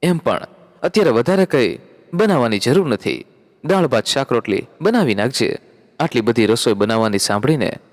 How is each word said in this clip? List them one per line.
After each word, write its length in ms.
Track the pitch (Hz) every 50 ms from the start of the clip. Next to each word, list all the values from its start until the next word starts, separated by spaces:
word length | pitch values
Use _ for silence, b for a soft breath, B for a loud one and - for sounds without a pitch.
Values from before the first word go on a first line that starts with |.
| -
એમ 160 | 170 180 165
પણ 220 | - 127 101 - - - - - - - _ _ -
અત્યારે 280 | 196 - 214 208 160
વધારે 360 | 117 113 120 160 180 190 190
કંઈ 320 | 175 - 143 120 95 - - - - - - - _ -
બનાવવાની 440 | 170 214 214 196 151 123 117 110 101
જરૂર 300 | - 117 131 185 196 151
નથી. 360 | 117 98 - - 64 64 - _ _ _ _ _ _ _ -
દાળ 220 | 147 185 190 175
ભાત 200 | 147 123 113 104
શાક 260 | - - 139 135 - 123
રોટલી 340 | 117 - - 101 95 - - - _
બનાવી 340 | 151 196 233 247 196 135 104
નાખજે." 440 | 98 104 120 135 - 120 - - - _ _ _ _ _ _ _ _
આટલી 200 | 151 165 - 123
બધી 260 | 110 107 117 120 113
રસોઈ 260 | 104 110 117 - 123 110
બનાવવાની 460 | 98 104 104 113 113 113 110 101 101
સાંભળીને 540 | - - 104 104 107 135 160 151 101 82 - - _ _